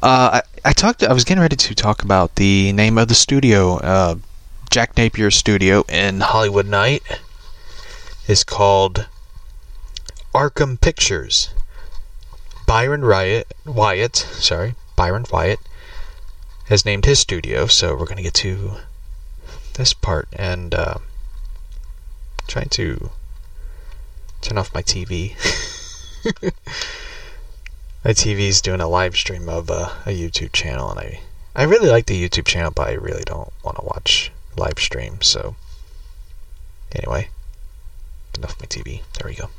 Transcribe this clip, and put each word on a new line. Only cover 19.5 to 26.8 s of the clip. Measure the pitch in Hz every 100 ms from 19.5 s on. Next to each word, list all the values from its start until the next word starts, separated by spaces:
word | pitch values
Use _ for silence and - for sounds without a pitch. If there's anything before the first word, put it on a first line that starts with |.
| - -
this | - 127
part | - - 80 -
and, | - 95 90 87
uh, | 90 82 80 - - - - - - - - - - - - - - -
trying | - 113
to | - 87 60 - - - - - - - - - - - - - -
turn | - 104
off | 95
my | -
T | - 95 90
V. | 90 95 - - - - - - - - - 226
<laughs> | - 196 - - -